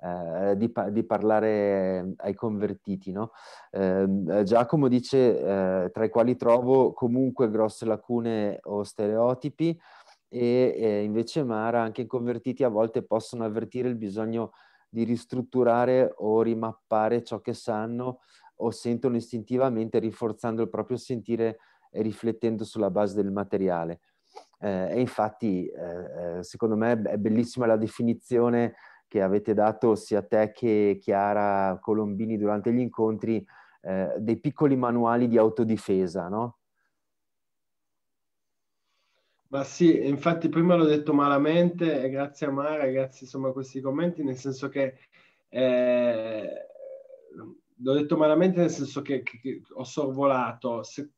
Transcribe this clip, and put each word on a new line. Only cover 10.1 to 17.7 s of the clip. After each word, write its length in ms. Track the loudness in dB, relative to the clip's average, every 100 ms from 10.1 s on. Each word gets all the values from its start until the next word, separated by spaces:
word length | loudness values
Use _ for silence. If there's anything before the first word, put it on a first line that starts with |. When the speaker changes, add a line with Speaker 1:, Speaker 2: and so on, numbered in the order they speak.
| _ _
Speaker 1:
e, 460 | -2 2 4 2 2
eh, 240 | 0 0
invece 400 | 0 -2 -2 -2
Mara, 380 | -2 -2 0 0
anche 220 | 0 -4
i 40 | -6
convertiti 560 | -4 -4 -4 -6 0
a 60 | 0
volte 340 | 2 0 0
possono 420 | -2 -4 -4 -6
avvertire 440 | -4 -4 -6 -6 -4
il 80 | -4
bisogno 560 | -6 -4 -4 -4 -6 -10 _ _ _
di 160 | -4
ristrutturare 1080 | -2 -2 -4 -8 -4 2 4 4 4 4 2 0
o 240 | 0 2
rimappare 840 | 2 0 -4 -8 _ 0 2 0
ciò 160 | -2 -8
che 140 | -8
sanno, 680 | -8 -6